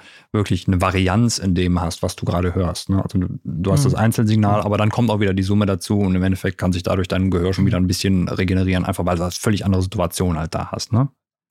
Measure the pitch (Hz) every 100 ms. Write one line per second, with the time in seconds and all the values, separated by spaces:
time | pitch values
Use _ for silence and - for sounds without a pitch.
0 | - - - 107 101 92 - 90 92 92
1 | 90 101 120 - 95 90 90 87 85 -
2 | 90 - - 87 90 92 87 - - 98
3 | - 95 92 - - - 95 98 131 127
4 | 113 117 107 110 104 104 101 101 107 -
5 | 120 104 98 95 95 104 101 95 - 104
6 | 98 92 95 95 98 - 92 87 - 95
7 | 92 92 95 90 90 95 127 90 92 -
8 | 101 92 87 104 92 92 95 92 87 92
9 | 87 87 87 - 120 101 98 92 92 107
10 | 87 - 90 78 80 - - - - 110
11 | 139 _ _ _ _